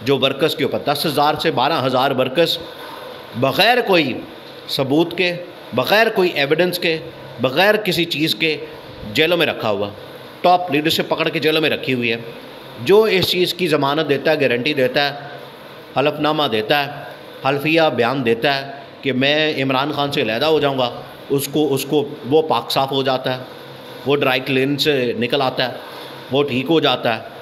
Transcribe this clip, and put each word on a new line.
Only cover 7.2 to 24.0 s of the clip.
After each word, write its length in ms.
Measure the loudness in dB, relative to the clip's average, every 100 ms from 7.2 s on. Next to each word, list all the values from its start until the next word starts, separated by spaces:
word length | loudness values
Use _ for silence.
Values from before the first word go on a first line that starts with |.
| -16 -2
बग़ैर 340 | 0 4 4 4
किसी 260 | 0 -2 -2
चीज़ 280 | -2 -2 0
के 220 | -2 -2 -8 -16 -18 -14 -4
जेलों 220 | 2 2 4
में 100 | 2
रखा 220 | 0 -2
हुआ, 220 | -2 -4 -8 -18 -18 -18 0
Top 240 | 4 4 2
leadership 360 | 0 0 -2 -2
पकड़ 200 | -2 -2
के 120 | 0
जेलों 200 | 2 2
में 80 | 2
रखी 220 | 0 -2
हुई 160 | -2 0
है। 160 | -2 -6 -16 -16 -18 -18 -8
जो 240 | 4 6 6
इस 180 | 2 2
चीज़ 280 | 0 0
की 120 | 0 0
ज़मानत 380 | 2 2 0 2
देता 240 | 2 2
है, 60 | 2
गारंटी 340 | 4 2 0
देता 280 | 2 2 2
है, 280 | 0 -2 -12 -14 -16 -18 -18 -18 -4 0
हलफनामा 500 | 0 2 0 2 2
देता 300 | 0 2 0
है, 280 | 0 -8 -14 -16 -18 -4
हल्फिया 440 | 0 0 2 4 4
बयान 320 | 4 0 2
देता 300 | 0 2 2
है 300 | 0 -4 -14 -16 -6
कि 100 | -2
"मैं 400 | 2 2 2 2 0
इमरान 360 | 0 0 0
खान 180 | -2 0
से 100 | 0
अलहदा 260 | 0 0 2
हो 140 | 4
जाऊँगा", 300 | 2 2 0 -2 -14 -16 -2
उसको, 320 | -2 0 0 2
उसको 360 | 0 2 0 0 -8 0
वो 160 | 0
पाक 260 | 2 -2 0
साफ़ 200 | -2 0
हो 120 | 0
जाता 300 | 0 0 -2
है, 140 | -6 -8 -16 -18 -18 -16 -8